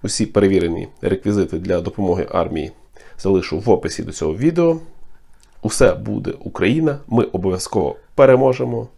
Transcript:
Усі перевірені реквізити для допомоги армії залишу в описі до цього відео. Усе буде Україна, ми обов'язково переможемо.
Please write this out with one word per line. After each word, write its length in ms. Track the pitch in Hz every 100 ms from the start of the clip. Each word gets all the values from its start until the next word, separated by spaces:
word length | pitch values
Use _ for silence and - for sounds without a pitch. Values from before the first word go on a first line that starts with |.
Усі 220 | 104 - 107
перевірені 600 | 104 101 95 85 85 92 -
реквізити 580 | - 95 104 104 90 82
для 220 | 92 90
допомоги 460 | 87 - 98 87 -
армії 400 | 90 82 82 71 - - - - -
залишу 420 | 95 98 - 95
в 100 | 113
описі 340 | 101 - -
до 80 | 82
цього 240 | 82 78 85
відео. 420 | 143 170 170 165 - - - - - - _ -
Усе 320 | 107 - 117
буде 400 | 85 104 104 95 -
Україна, 600 | - - 92 143 160 - -
ми 160 | 113
обов'язково 720 | - - 95 92 - 110 78 - - -
переможемо. 720 | 135 127 131 127 123 117 113